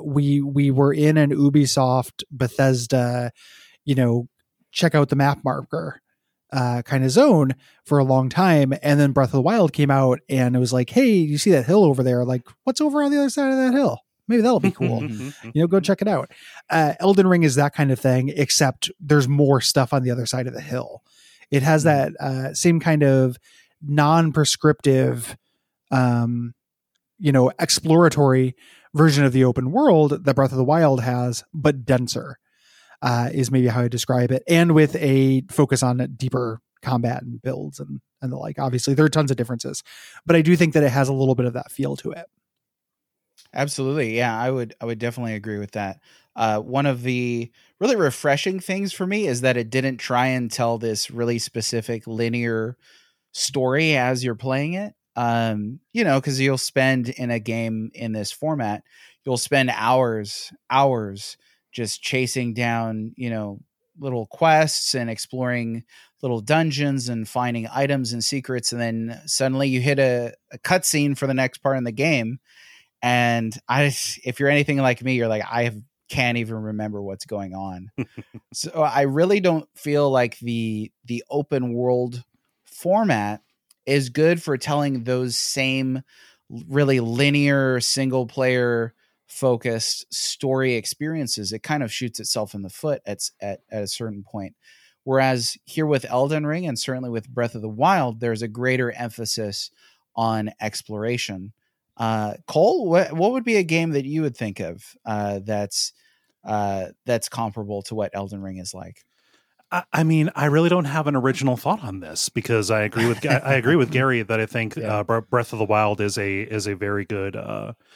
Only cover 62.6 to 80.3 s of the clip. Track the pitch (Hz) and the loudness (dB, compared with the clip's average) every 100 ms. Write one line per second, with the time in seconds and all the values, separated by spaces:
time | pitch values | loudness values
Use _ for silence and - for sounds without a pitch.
62.6 | 117 117 113 110 110 - 120 110 104 101 | -2 -2 -4 -6 -10 -10 -8 -6 -8 -12
63.6 | - _ _ 160 135 120 107 - 160 156 | -20 _ _ -12 -8 -6 -8 0 4 6
64.6 | 156 - - 131 117 110 - 127 123 123 | 4 0 -4 -4 -4 -8 -8 -6 -4 -2
65.6 | 113 117 - - _ _ 131 113 107 156 | -4 -8 -12 -20 _ _ -6 -4 0 0
66.6 | 160 139 143 135 123 117 110 123 123 117 | 0 -2 -2 -2 -4 -6 -6 -4 -4 -4
67.6 | 113 131 139 139 113 117 - 139 131 123 | -6 -2 -2 -2 -4 -4 -4 -6 -6 -6
68.6 | - 120 117 113 113 113 - - 131 131 | -4 -4 -4 -4 -6 -10 -6 -2 -2 0
69.6 | 139 127 135 139 131 123 120 - _ 127 | 0 0 2 2 2 0 -4 -10 _ -8
70.6 | - 185 - 151 143 135 135 131 127 - | 0 0 2 0 0 0 -2 0 -2 -2
71.6 | 139 135 120 110 160 135 113 135 _ _ | -2 -2 -2 -2 0 2 -2 -8 _ _
72.6 | - - _ _ 123 123 120 117 110 110 | -20 -20 _ _ 0 2 2 0 -2 -6
73.6 | - 131 143 - - - 127 120 139 147 | -2 2 2 0 -6 -8 -8 -2 2 2
74.6 | 143 139 131 120 127 123 113 107 - 117 | 2 2 0 0 -2 0 0 -2 -4 -2
75.6 | 120 107 - _ - 139 123 120 113 110 | -2 -4 -14 _ -6 -2 0 -2 -4 -8
76.6 | 107 107 107 104 98 95 - 104 95 95 | -8 -6 -6 -8 -10 -12 -10 -10 -10 -10
77.6 | 98 92 98 - 113 - - 113 _ - | -12 -12 -12 -12 -12 -14 -20 -20 _ -12
78.6 | 156 165 147 139 139 143 185 208 180 160 | -6 -2 0 2 2 2 2 2 2 0
79.6 | - - 147 147 143 131 120 | -4 -10 -2 0 2 2 0